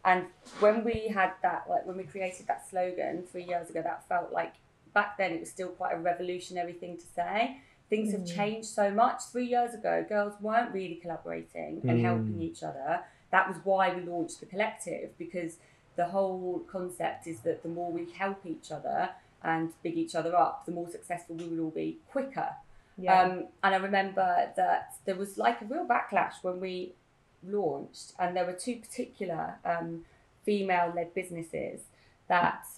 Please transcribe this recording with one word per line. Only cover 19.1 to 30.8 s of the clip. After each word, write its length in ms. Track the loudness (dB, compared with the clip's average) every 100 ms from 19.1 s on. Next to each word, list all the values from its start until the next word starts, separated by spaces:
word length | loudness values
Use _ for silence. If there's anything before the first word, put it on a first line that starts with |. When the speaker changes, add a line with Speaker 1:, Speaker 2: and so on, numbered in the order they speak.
| -4 _ _
Speaker 1:
and 300 | -2 0 -2 -4
big 140 | -4 -2
each 180 | -2 -2
other 180 | 2 6
up, 300 | 6 2 -8
the 60 |
more 160 | -6 -6
successful 460 | -10 -8 -8 -8 -10
we 100 | -6
will 160 | -2 -2
all 60 |
be 280 | -2 -4 -6 -6
quicker. 460 | -4 -4 -4 -4 -6 -16 -20 _ -4
Speaker 2:
Yeah. 240 | 6 8
Speaker 1:
Um, 260 | 8 2 -6 2
and 120 | 4 4
I 20 |
remember 720 | 4 2 4 2 4 4 2 2
that 400 | 4 4 0 -8 -4
there 100 | -2
was, 220 | -4 2
like, 240 | 2 2
a 40 | -4
real 200 | -4 2
backlash 560 | 2 4 2 2 -2
when 180 | -6 -4
we 320 | -4 -6 -8 -12 _ _ _ _
launched, 680 | -4 0 0 -2 -8 -14 -18 -2
and 160 | 0 2
there 100 | 0
were 80 |
two 240 | -2 -4 -6
particular, 800 | -8 -6 -8 -4 -4 -2 -4 -4
um, 420 | -2 -2 -2 -8 -12 _ _ _
female-led 680 | 0 2 4 4